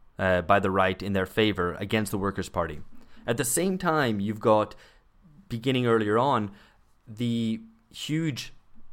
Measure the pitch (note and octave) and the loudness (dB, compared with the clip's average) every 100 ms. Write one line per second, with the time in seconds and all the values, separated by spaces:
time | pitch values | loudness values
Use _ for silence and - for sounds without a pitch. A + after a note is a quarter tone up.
0 | - - F#2+ F2+ E2+ G2+ G2 F#2+ F#2+ F#2+ | -18 -2 2 2 4 2 4 2 2 0
1 | F#2+ G2 F#2 - G#2+ F#2+ F2 - G2+ A2 | -2 -2 0 2 2 2 -2 -4 -2 -2
2 | G#2 G#2 G2 F#2+ F#2 F#2 E2 - - - | -2 -2 -2 -4 -4 -4 -4 -6 -12 -16
3 | - - - A#2+ B2 D#3+ F#3 F#3 F3+ D#3 | -18 -10 -4 -2 0 0 0 0 0 2
4 | B2+ G#2 G2+ G#2+ A#2 G#2+ G#2 - - - | 2 0 -2 0 4 4 4 -4 -20 -20
5 | _ _ - - - A#2+ B2+ B2+ A#2+ A2+ | _ _ -20 -20 -10 -4 0 2 4 4
6 | G#2 A2 C#3 A#2+ G#2 - - _ _ _ | 4 2 2 2 -2 -8 -20 _ _ _
7 | - A2 A#2+ A#2 A2+ A2+ - - _ - | -18 -6 -2 0 0 -2 -8 -20 _ -12
8 | - D#3 E3 B2+ - - - - - | -4 -2 -2 -4 -8 -14 -20 -16 -12